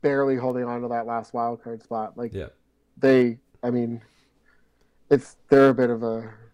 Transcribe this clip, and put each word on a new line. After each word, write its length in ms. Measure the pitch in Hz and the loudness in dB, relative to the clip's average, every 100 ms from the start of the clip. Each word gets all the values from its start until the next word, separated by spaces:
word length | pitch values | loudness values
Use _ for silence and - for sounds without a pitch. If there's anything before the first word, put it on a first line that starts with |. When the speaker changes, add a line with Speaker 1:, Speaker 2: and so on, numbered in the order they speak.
Speaker 1:
barely 340 | 147 139 139 131 | 0 0 0 0
holding 280 | 127 123 | -2 -4
on 180 | 120 120 | -6 -6
to 60 | 120 | -6
that 180 | 120 113 | -6 -6
last 280 | 117 117 | -8 -8
wild 280 | 123 117 117 | -6 -6 -6
card 200 | 117 113 | -12 -16
spot. 340 | _ 113 110 - | _ -8 -8 -10
Like, 160 | 120 | -10
Speaker 2:
Yeah. 140 | 101 78 _ _ _ _ _ | -10 -12 _ _ _ _ _
Speaker 1:
they, 420 | 135 131 123 117 _ _ | 4 4 4 -2 _ _
I 80 | 123 | -6
mean, 320 | 123 120 117 _ _ _ _ _ _ _ _ _ _ _ | -4 -4 -8 _ _ _ _ _ _ _ _ _ _ _
it's, 260 | 139 - _ _ | 0 0 _ _
they're 200 | 139 135 | 6 6
a 40 | |
bit 160 | 123 123 | 4 0
of 120 | 117 | 0
a 300 | 117 113 113 - - | -4 -6 -10 -20 -20